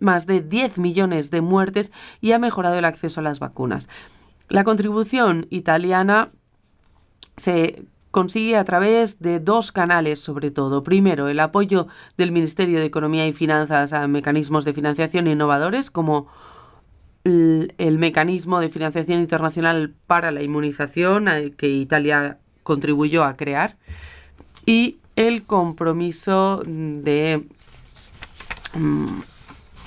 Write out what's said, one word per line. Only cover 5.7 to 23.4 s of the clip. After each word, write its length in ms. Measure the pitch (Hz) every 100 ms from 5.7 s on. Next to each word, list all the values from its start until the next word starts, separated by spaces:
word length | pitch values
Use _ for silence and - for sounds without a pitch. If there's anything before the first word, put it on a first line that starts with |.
| 160 180 185 190 214 220 _ _ _ _ _ _ _ _ _ - -
se 460 | - 175 165 - - _ _
consigue 460 | 196 185 220 220 220
a 80 |
través 540 | 190 180 202 226 226 -
de 220 | 170 170
dos 320 | 160 226 220
canales, 460 | 196 175 175 156 147
sobre 320 | - 143 147
todo. 320 | 143 135 139
Primero, 460 | 139 190 196 147 139
el 120 | 147
apoyo 460 | 156 202 202 190 165 - - -
del 120 | 180
Ministerio 480 | 170 160 160 180 165
de 80 | 156
Economía 400 | 156 156 160 160
y 60 |
Finanzas 600 | 147 160 151 151 147 143
a 120 | 151 143
mecanismos 580 | 143 143 147 143 156 147
de 80 |
financiación 520 | 143 147 147 160 180 170
innovadores, 640 | 151 151 143 165 247 269
como 360 | 170 160 151 143 - - - - - _ _ - _
el, 480 | 185 170 165 160 - -
el 180 | 165 156
Mecanismo 640 | 165 160 165 180 160 180
de 80 | 160
Financiación 520 | 156 156 165 156 170
Internacional 720 | 170 165 160 160 165 165 151 - -
para 260 | 170 170
la 100 | 143
Inmunización, 840 | 143 151 147 143 147 165 180 202 208
al 240 | 151 147
que 160 | - 143
Italia 680 | 139 135 151 147 147 143 - _ _
contribuyó 640 | - 147 147 147 151 165
a 120 | 143
crear, 380 | 131